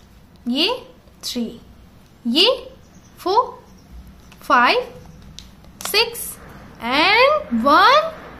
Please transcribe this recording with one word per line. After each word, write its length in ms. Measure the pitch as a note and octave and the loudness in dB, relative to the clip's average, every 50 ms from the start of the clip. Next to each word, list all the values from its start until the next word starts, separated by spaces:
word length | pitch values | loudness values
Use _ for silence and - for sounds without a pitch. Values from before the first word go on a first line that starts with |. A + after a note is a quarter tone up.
| - - - - - _ - - - A#3+ | -20 -20 -20 -20 -20 _ -20 -12 -8 -6
ये 200 | A#3+ C#4+ E4 G4+ B4+ B4+ - - - - _ - - - - | -2 -2 -2 -2 -2 -6 -8 -14 -20 -20 _ -20 -20 -16 -14
थ्री, 360 | - - B3 A#3 G#3 - - - - - - - - - - - - - - - | -10 -8 -8 -8 -8 -10 -14 -20 -20 -20 -20 -20 -20 -20 -20 -20 -20 -20 -10 -6
ये 200 | A#3+ A#3 D4+ F#4+ A4+ - - - - - - - - - - - - - - | -2 0 2 2 2 2 0 -6 -14 -20 -20 -20 -20 -20 -20 -20 -20 -20 -8
फ़ोर, 440 | - F4 G4 A#4 B4+ - - - - - - - - - - - - - - - - - - - | -4 0 0 0 0 -2 -6 -16 -20 -20 -20 -20 -20 -20 -20 -20 -20 -20 -20 -20 -20 -20 -20 -12
फ़ाइव, 520 | - - C#4+ B3 A#3+ C4+ F#4+ B4 A#4+ - - - - - - - - - - - - - - - - - - - - - | -2 0 2 2 2 2 0 -2 -6 -8 -12 -20 -20 -20 -20 -20 -20 -20 -20 -20 -20 -20 -20 -20 -20 -20 -18 -14 -10 -4
सिक्स 320 | - G#4 A#4 A#4 - - - - - - - - - - - - - - - | -2 -2 -2 -2 -4 -10 -14 -14 -16 -18 -20 -20 -20 -20 -20 -20 -18 -12 -8
and 800 | A#3 B3+ C#4+ E4 F#4 G#4 A#4 B4+ C#5 D5+ D5+ D5+ - A#3+ A3+ A3+ | -4 -2 0 2 2 2 4 2 2 2 0 -2 -4 -4 -2 2
one 400 | C#4 D4+ E4+ G4 A4+ C5 D#5 D#5 E5 - - - - - - | 4 4 6 6 6 4 4 2 -2 -6 -14 -18 -20 -20 -20